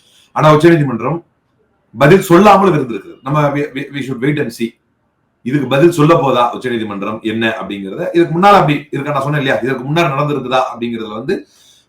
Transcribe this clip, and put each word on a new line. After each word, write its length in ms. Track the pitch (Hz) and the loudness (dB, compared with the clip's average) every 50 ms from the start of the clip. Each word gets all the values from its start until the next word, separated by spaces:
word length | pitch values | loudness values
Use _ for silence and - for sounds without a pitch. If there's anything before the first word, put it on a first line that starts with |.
| _ _ _ _ _ _ - | _ _ _ _ _ _ -4
ஆனா 160 | 123 143 156 156 | 2 4 4 4
உச்சநீதிமன்றம் 640 | 151 160 170 170 156 143 131 117 110 113 143 165 170 - _ _ _ _ _ _ _ _ _ _ _ _ _ - | 6 6 6 6 4 2 0 -4 -4 -4 -4 -6 -6 -8 _ _ _ _ _ _ _ _ _ _ _ _ _ 0
பதில் 280 | 113 143 151 190 190 | 4 6 6 6 4
சொல்லாமல் 480 | - - 170 180 208 208 190 190 196 185 | 4 4 4 6 6 6 4 4 4 2
இருந்திருக்கிறது. 480 | 156 143 127 117 104 98 - - - - | 0 0 -2 -4 -8 -10 -12 -16 -20 -14
நம்ம 160 | - 135 147 151 147 139 | -8 -4 -2 -2 0 -2
we, 140 | 143 143 147 | -2 -4 -6
we, 160 | - - 131 - - | -6 -8 -10 -12 -10
we 100 | 139 139 | -10 -10
should 200 | 120 135 131 117 | -8 -8 -8 -4
wait 160 | 127 147 147 143 | -2 -2 -2 -2
and 120 | 135 117 | -4 -6
see. 160 | - - 117 113 - _ _ _ _ _ _ _ _ _ _ _ _ _ - | -6 -6 -8 -8 -8 _ _ _ _ _ _ _ _ _ _ _ _ _ -6
இதுக்கு 200 | 120 139 143 131 123 | -4 -4 -2 -2 0
பதில் 220 | 135 151 170 170 | 2 4 4 4
சொல்ல 220 | - 147 147 160 170 | 4 4 4 4 4
போதா 280 | - 139 131 120 120 120 - | 2 2 0 2 2 0 0
உச்சநீதிமன்றம் 680 | 107 - - 123 120 110 107 104 98 98 98 110 110 110 | -2 -4 -6 -4 -4 -4 -4 -6 -8 -8 -8 -8 -8 -6
என்ன 220 | - 107 110 113 113 113 | -6 -4 -4 -2 -2 -2
அப்படிங்கிறத, 520 | - - 95 95 101 98 98 95 104 135 - - | -4 -4 -8 -10 -10 -10 -10 -10 -8 -8 -6 -2
இதுக்கு 200 | 170 170 165 147 156 | 0 0 0 0 0
முன்னால 240 | 175 196 202 202 180 | 2 4 6 6 6
அப்படி 180 | 156 151 143 139 - - | 4 2 0 -2 -4 -8
இருக்கா, 220 | - 135 135 147 | -8 -6 -6 -4
நான் 100 | 147 139 | -4 -4
சொன்னேன் 200 | 135 147 151 143 | -4 -2 -2 -2
இல்லையா, 140 | 131 - 127 - | -2 -2 -2 -2
இதற்கு 240 | 120 135 131 120 127 | -2 -4 -4 -4 -4
முன்னாடி 240 | 143 156 175 170 151 | -2 0 0 0 0
நடந்திருக்குதா 520 | 139 143 151 147 147 127 123 123 131 131 131 | 0 -2 -2 -2 -4 -4 -4 -2 -2 -2 -2
அப்படிங்கிறதுல 540 | - 120 117 120 120 117 110 110 107 107 113 | -2 -6 -6 -6 -6 -6 -6 -8 -10 -10 -8
வந்து 180 | 131 151 202 - - _ _ _ _ _ _ _ _ | -6 -6 -6 -6 -8 _ _ _ _ _ _ _ _